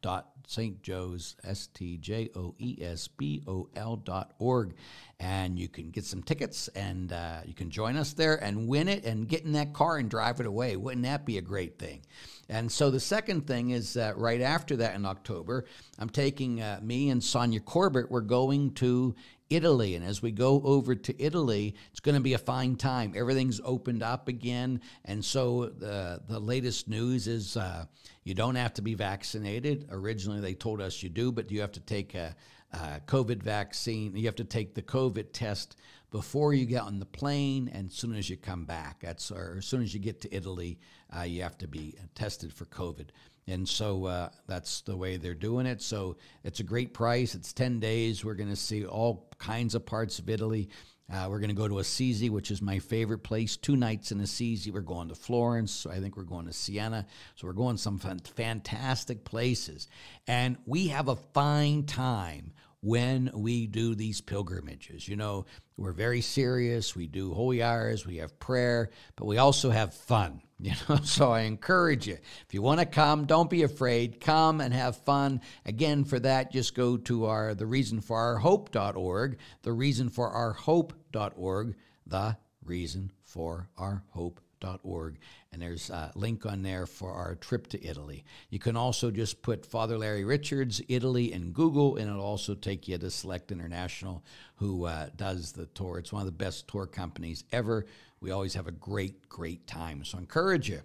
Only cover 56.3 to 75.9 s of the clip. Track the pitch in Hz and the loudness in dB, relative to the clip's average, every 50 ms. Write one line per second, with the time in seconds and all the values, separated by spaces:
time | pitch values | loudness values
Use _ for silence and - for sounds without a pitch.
56.3 | 87 85 85 85 90 - - - 101 101 104 113 113 110 95 - - - - - | -8 -8 -8 -8 -8 -6 -6 -4 -4 -4 -2 -2 -4 -4 -6 -8 -12 -20 -20 -20
57.3 | - - - 90 90 95 120 127 120 101 - 107 101 92 - 92 95 90 - - | -18 -12 -10 -8 -2 0 0 0 0 0 -2 -2 -4 -4 -4 -6 -8 -8 -10 -12
58.3 | - - 117 113 113 110 101 - - 110 127 131 131 123 - - 127 107 - - | -8 -4 -4 -2 -2 -4 -6 -6 -6 -4 -2 -2 -2 -2 -2 -6 -8 -8 -8 -8
59.3 | - 113 120 127 123 113 - - 76 73 - - - - - - - - _ - | -2 0 2 2 2 2 -2 -6 -10 -12 -14 -16 -16 -20 -20 -20 -20 -18 _ 2
60.3 | 120 123 123 127 123 120 - - 127 165 190 175 143 139 151 143 127 110 - - | 2 4 4 2 0 -2 -4 -2 0 2 2 2 2 0 0 0 0 -2 -2 0
61.3 | _ 143 143 147 147 147 147 147 147 151 147 147 147 - 127 131 123 107 95 85 | _ 4 4 6 6 6 6 4 4 2 2 0 -2 -2 0 0 0 0 -2 -4
62.3 | 76 73 73 76 - - - - _ _ - 101 113 120 120 123 131 131 127 131 | -6 -10 -12 -14 -16 -16 -20 -20 _ _ 0 2 4 4 4 4 4 2 2 0
63.3 | - 110 104 113 120 120 117 110 101 113 113 117 113 101 107 110 104 98 - - | 0 0 0 0 2 2 0 0 0 0 0 2 0 0 -2 -2 -4 -4 -6 -4
64.3 | - 98 101 85 90 90 - 73 - 69 - - - 80 - - 101 104 107 104 | -4 -2 -2 -2 -4 -6 -6 -8 -10 -12 -14 -16 -14 -12 -8 -6 -4 -4 -2 -2
65.3 | 101 98 - - - - - _ _ - - 95 87 80 104 117 123 120 117 - | -2 -4 -4 -8 -12 -20 -20 _ _ -8 -6 -6 -2 0 2 2 2 2 0 0
66.3 | - - 135 123 123 127 123 120 120 117 104 - - 95 87 78 73 95 95 95 | 2 2 4 4 4 4 4 2 2 2 0 -2 -4 -4 -6 -4 -4 -4 -2 -2
67.3 | 82 82 117 127 127 120 113 117 117 117 113 113 113 107 - 90 87 82 78 76 | 0 0 2 2 2 4 4 2 2 2 2 0 0 -2 -2 -6 -6 -6 -8 -8
68.3 | - _ - - 131 127 123 123 120 120 117 110 - - - - - - - 104 | -10 _ -4 0 2 2 4 4 4 4 2 0 -4 -12 -20 -20 -10 -6 -2 0
69.3 | 104 117 131 139 139 - - 131 117 110 110 95 - - - - 123 110 98 82 | 4 8 8 8 8 8 6 4 4 4 4 2 -2 -8 0 4 4 4 4 2
70.3 | 69 67 - - _ _ 85 101 - - - - 151 143 147 - - - 151 131 | -2 -8 -16 -18 _ _ -4 -4 -4 -4 2 4 4 4 6 4 4 6 6 8
71.3 | 117 113 110 110 110 110 - - 185 185 175 165 147 113 98 104 92 - - - | 6 6 4 2 -2 -4 2 4 6 6 6 6 4 2 0 -4 -8 -8 -10 -16
72.3 | - - - _ - 101 101 127 143 165 175 165 - 151 151 147 151 151 147 143 | -20 -20 -16 _ -4 0 4 4 6 6 4 4 6 6 8 8 8 4 6 6
73.3 | 160 160 170 151 185 170 156 143 147 - 135 123 120 120 117 123 117 - - - | 6 6 8 6 6 4 4 4 4 2 2 4 4 4 2 2 -2 -2 2 4
74.3 | 156 156 160 160 156 156 143 123 123 127 127 123 120 - - - 143 139 139 139 | 6 8 8 6 6 4 2 2 2 2 2 0 -2 -2 2 4 4 6 6 4
75.3 | 135 123 - - - - _ - 104 110 156 156 | 2 0 -2 -6 -20 -14 _ -6 0 2 4 4